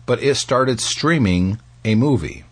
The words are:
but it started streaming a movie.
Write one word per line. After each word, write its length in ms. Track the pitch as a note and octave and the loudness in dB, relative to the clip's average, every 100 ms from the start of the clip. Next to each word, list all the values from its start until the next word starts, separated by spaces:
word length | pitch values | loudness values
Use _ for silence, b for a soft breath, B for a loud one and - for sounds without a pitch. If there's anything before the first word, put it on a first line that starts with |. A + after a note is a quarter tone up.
| - | -4
but 160 | A#2+ | -2
it 120 | C3+ B2 | 0 -2
started 440 | - B2+ C3 A#2 | 0 0 0 -2
streaming 760 | - - D3+ E3 G2+ F2+ F#2 A2 - - | -4 -2 0 2 2 2 0 -2 -10 -8
a 100 | A2+ | 0
movie. 500 | A2 D3 A#2+ D2 - - | 2 2 0 -2 -12 -20